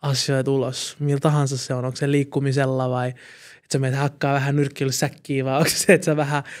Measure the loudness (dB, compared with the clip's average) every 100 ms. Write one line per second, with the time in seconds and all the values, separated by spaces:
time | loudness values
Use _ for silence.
0 | -4 -2 0 0 2 0 0 -4 -10 -4
1 | 0 2 2 2 2 -2 -4 -4 -4 -2
2 | 0 2 0 -2 0 0 2 0 0 -2
3 | -4 -6 -16 -20 -20 -20 -4 -2 0 0
4 | -2 0 0 2 2 2 0 -2 -4 -2
5 | -2 -4 -6 -4 0 2 2 2 4 4
6 | 4 0 0 -2 -6 -14